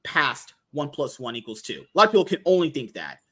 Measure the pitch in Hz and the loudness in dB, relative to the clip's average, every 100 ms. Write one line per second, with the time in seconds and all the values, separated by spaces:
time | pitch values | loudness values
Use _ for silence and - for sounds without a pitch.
0 | - 160 135 - - _ _ 147 143 151 | -2 0 0 -2 -12 _ _ -8 -6 -4
1 | 127 - 120 120 117 107 - 73 - 190 | -6 -6 -8 -8 -10 -12 -10 -12 -2 4
2 | 214 208 - 180 180 185 160 139 113 90 | 6 6 2 -2 2 2 2 -4 -10 -12
3 | 73 69 _ | -12 -16 _